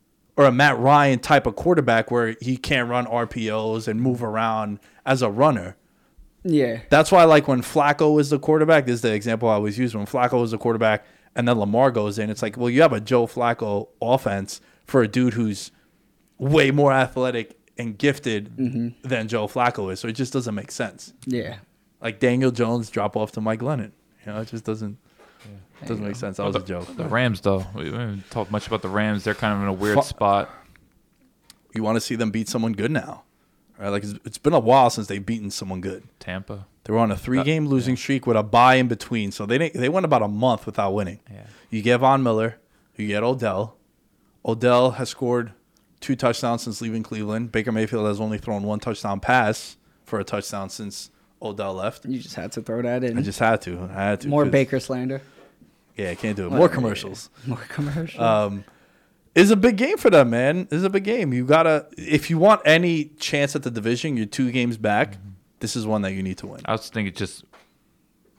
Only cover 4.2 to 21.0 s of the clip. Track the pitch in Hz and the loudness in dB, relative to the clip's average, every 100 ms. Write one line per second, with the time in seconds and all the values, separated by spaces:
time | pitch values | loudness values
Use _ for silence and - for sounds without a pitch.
4.2 | 117 110 113 110 107 101 _ _ - 135 | -4 -2 -2 -2 -4 -10 _ _ -2 0
5.2 | 123 104 147 120 90 - _ _ _ _ | 0 4 2 2 -4 -14 _ _ _ _
6.2 | - _ 185 151 123 113 - 143 156 190 | -20 _ 0 2 2 -2 2 4 6 8
7.2 | 165 151 143 127 117 160 143 143 151 151 | 8 8 4 0 0 2 2 4 4 4
8.2 | 139 147 151 156 156 156 131 120 117 107 | 2 0 2 2 6 4 4 0 0 0
9.2 | 113 113 120 104 107 104 123 110 101 131 | -2 0 2 2 0 -2 -4 -4 -4 0
10.2 | 123 127 117 110 120 113 110 107 - _ | 0 2 0 -2 -2 2 2 0 -4 _
11.2 | _ - 120 120 101 113 135 117 104 104 | _ -2 0 2 2 2 2 2 -2 -4
12.2 | 104 107 113 101 123 123 160 113 104 127 | -6 -4 -6 -4 0 4 4 4 0 2
13.2 | 117 - 120 117 110 101 - - 113 131 | 0 0 -2 -2 -2 -4 -6 -6 0 0
14.2 | - 98 95 - _ _ - 135 113 127 | 0 -4 -6 -12 _ _ -2 2 2 2
15.2 | 127 113 110 101 - _ _ _ _ _ | 0 0 -2 -4 -10 _ _ _ _ _
16.2 | _ - 131 151 139 143 143 135 127 131 | _ -8 2 4 4 4 4 4 2 0
17.2 | 127 120 110 - _ - 117 104 143 139 | -2 -2 -6 -12 _ -12 -10 -2 0 0
18.2 | 127 107 107 113 127 117 117 120 131 127 | -2 -4 -6 -4 -4 -2 -6 -8 -6 -4
19.2 | 110 113 107 - 123 117 98 95 117 113 | -2 -4 -4 0 0 0 -6 -6 -6 -6
20.2 | 131 139 117 104 - - 113 - | -4 -4 -4 -6 -8 -8 -8 -10